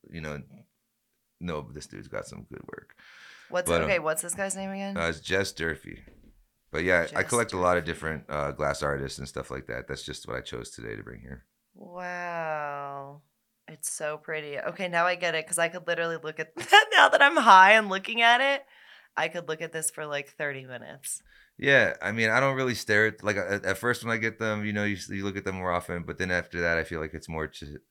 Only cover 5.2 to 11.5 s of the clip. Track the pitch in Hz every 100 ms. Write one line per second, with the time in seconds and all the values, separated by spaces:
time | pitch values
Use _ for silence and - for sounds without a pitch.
5.2 | - 95 95 - 82 76 - - - -
6.2 | - _ _ _ _ 76 90 87 82 -
7.2 | 95 120 110 92 90 87 82 80 78 76
8.2 | - 73 71 69 73 71 73 69 67 -
9.2 | 67 - 67 67 65 60 65 69 - 71
10.2 | - 64 - 60 58 - 57 53 50 58
11.2 | 60 67 _